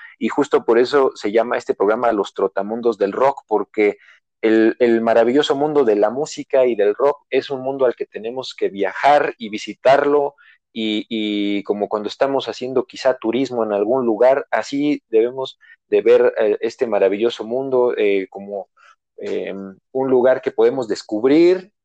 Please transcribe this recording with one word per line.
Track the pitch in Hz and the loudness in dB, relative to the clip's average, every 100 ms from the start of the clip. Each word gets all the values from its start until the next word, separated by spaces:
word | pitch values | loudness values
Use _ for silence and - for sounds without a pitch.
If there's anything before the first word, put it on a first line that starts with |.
| - - | -20 -6
y | 113 | -4
justo | - 139 110 | -2 0 0
por | - 117 | 2 2
eso | 127 143 131 - | 4 2 0 -2
se | 107 | -2
llama | 113 117 120 | 0 0 -4
este | - | -4
programa | - 101 110 120 | -2 0 0 0
Los | 107 95 | 0 -4
Trotamundos | - 98 98 101 117 117 104 | -2 -2 -2 -6 -2 -2 0
del | 101 | -4
Rock, | 104 131 - - | 0 0 0 -4
porque | 104 98 - 104 - _ _ _ _ | -4 -4 0 0 0 _ _ _ _
el, | 113 110 113 - | 0 4 2 2
el | 123 113 | 2 2
maravilloso | 113 113 117 139 147 | 2 2 4 2 0
mundo | 139 151 147 | 0 0 2
de | 117 101 | 2 2
la | 107 | 0
música | 127 156 - 139 135 127 | -2 -8 -10 -2 2 2
y | 104 | 2
del | 101 | 0
rock | 104 139 - _ | 2 0 0 _
es | 131 135 | -4 -4
un | 131 | -8
mundo | 131 139 123 | -8 -2 -2
al | |
que | - - | -2 -10
tenemos | 101 110 131 127 | -10 -10 -10 -12
que | - 98 | -6 -6
viajar | 98 95 - 139 147 156 - | -2 -6 0 2 4 2 -6
y | 110 | -10
visitarlo, | 104 - 101 127 139 143 143 143 _ _ _ _ | -10 -12 -2 2 4 4 0 0 _ _ _ _
y, | 117 110 104 - | -8 -4 -4 -4
y | 113 107 104 101 101 | -4 -4 -2 -2 -4
como | 98 104 101 | -4 -4 -2
cuando | 107 101 | -4 -6
estamos | - 139 135 117 | -4 -2 -2 -4
haciendo | - 127 131 131 | -8 -4 -4 -4
quizá | 104 131 123 | -2 -2 -2
turismo | 113 120 127 120 | -2 -2 -2 -2
en | 110 | -2
algún | 101 104 131 117 | -2 0 0 0
lugar, | 104 123 139 - | 2 4 2 0
así | 113 - 139 147 139 _ | -6 -4 -4 -2 -4 _
debemos | 110 120 131 131 - _ _ - | 0 2 -2 -12 -14 _ _ -2
de | 104 | 0
ver, | 107 123 120 - | 4 6 4 2
eh, | 107 107 | 0 0
este | 113 - 120 | -4 -4 -2
maravilloso | 101 95 101 117 - | 2 2 2 -2 -2
mundo, | 110 123 135 127 123 - | -6 -6 -2 0 0 2
eh, | 104 98 92 | 0 0 -4
como, | 98 101 101 - _ _ _ _ - | -12 -12 -12 -12 _ _ _ _ -14
eh, | 104 98 92 98 98 95 _ | -8 -8 -8 -10 -14 -18 _
un | 131 135 | -6 0
lugar | 127 127 131 | 2 4 2
que | - | -2
podemos | - 117 135 110 | 2 2 2 -6
descubrir | 95 - 107 127 156 175 185 185 _ | -8 -6 -2 2 6 4 2 -4 _